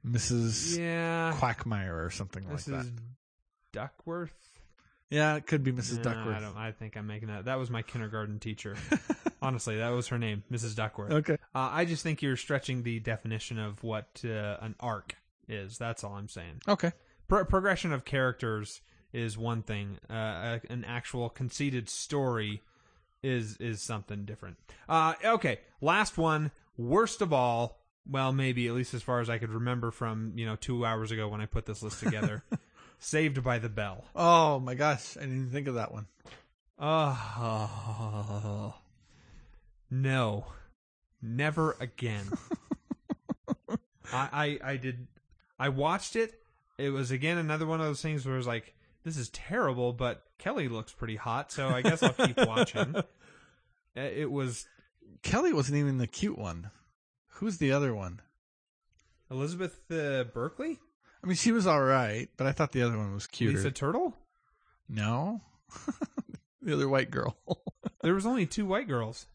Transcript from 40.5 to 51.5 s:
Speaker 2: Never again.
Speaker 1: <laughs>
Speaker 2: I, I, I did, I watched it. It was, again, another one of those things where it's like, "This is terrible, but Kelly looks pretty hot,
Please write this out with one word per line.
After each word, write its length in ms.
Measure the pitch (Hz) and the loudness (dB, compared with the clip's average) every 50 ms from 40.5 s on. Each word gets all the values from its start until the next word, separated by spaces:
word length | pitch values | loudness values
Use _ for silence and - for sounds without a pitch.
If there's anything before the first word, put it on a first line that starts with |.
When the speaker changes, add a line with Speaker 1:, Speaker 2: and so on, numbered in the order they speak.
| - - - - - _ _ _ _ _ _ _ _ _ - | -12 -16 -18 -20 -20 _ _ _ _ _ _ _ _ _ -8
Speaker 2:
Never 540 | 113 117 123 143 151 151 160 160 156 - - | -4 -2 0 0 2 2 4 2 2 2 0
again. 500 | 131 120 - - 123 117 107 104 98 101 - - - - 339 - - - 285 - _ _ - - _ _ 285 - _ - - - _ - - - _ - | -6 -8 -6 -4 -2 -2 -2 -2 -4 -4 -6 -6 -4 -6 -6 -6 -4 -8 -8 -8 _ _ -10 -10 _ _ -8 -8 _ -8 -8 -8 _ -6 -6 -6 _ -6
Speaker 1:
<laughs> 100 | - - _ _ _ _ - - - | -6 -6 _ _ _ _ -12 -4 -2
Speaker 2:
I, 460 | 127 135 - - 143 151 147 147 - - | -2 -2 0 0 0 0 0 -2 -4 -4
I, 100 | 131 139 | -4 -4
I 40 | |
did, 300 | 135 123 131 127 120 127 - _ - _ _ - _ _ _ _ _ | -4 -4 -6 -6 -6 -10 -14 _ -20 _ _ -20 _ _ _ _ _
I 120 | 127 139 | 0 0
watched 440 | 131 135 143 156 175 202 - - - | 2 2 2 2 2 0 -2 -2 0
it. 180 | 226 226 220 - - _ _ _ _ _ _ _ - | 0 0 0 -2 -14 _ _ _ _ _ _ _ -4
It 120 | 139 139 | -2 0
was, 200 | 139 135 135 120 | 0 0 0 0
again, 280 | 131 127 135 160 170 175 | 0 0 2 2 2 2
another 280 | 165 156 151 156 160 | 0 0 0 0 0
one 140 | 156 160 160 | 0 0 0
of 60 | 160 | 0
those 160 | 156 147 139 - | 0 -2 -2 -2
things 240 | 160 156 147 123 | -2 -2 -2 -2
where 100 | 135 131 | -2 -2
it's 100 | 131 123 | -2 0
like, 280 | 120 117 113 110 - _ _ _ _ _ _ _ | -2 -2 -4 -6 -10 _ _ _ _ _ _ _
"This 120 | 165 160 | -6 -6
is 140 | 147 120 - | -6 -6 -8
terrible, 640 | - - - - 175 240 233 143 127 123 123 123 123 | -8 -12 -8 -4 0 2 2 2 2 2 0 0 0
but 280 | 120 127 120 113 - _ _ _ _ | 0 -2 -2 -2 -4 _ _ _ _
Kelly 300 | - 190 262 269 160 127 | -4 -4 -2 0 -2 -2
looks 240 | 117 110 107 - - | -2 -4 -8 -10 -10
pretty 240 | - 127 113 107 | -8 -6 -6 -6
hot, 340 | 104 - 120 113 127 147 - | -6 -4 -2 -2 -2 -2 -4